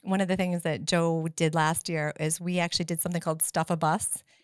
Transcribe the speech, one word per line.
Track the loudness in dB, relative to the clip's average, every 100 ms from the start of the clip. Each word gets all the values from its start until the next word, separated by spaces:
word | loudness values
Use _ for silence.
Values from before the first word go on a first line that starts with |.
one | 0 0
of | 2
the | 2
things | 2 0
that | 0 -2 0
Joe | 2 2 2 -2 0
did | 2 4
last | 2 2 -2
year | -2 -4 -2
is | -2 -2
we | -2 0
actually | 0 -2 -2
did | -2
something | -2 -2
called | -2 -2
Stuff | 0 0 0
a | 2
Bus. | 2 2 -2 -6 -10 _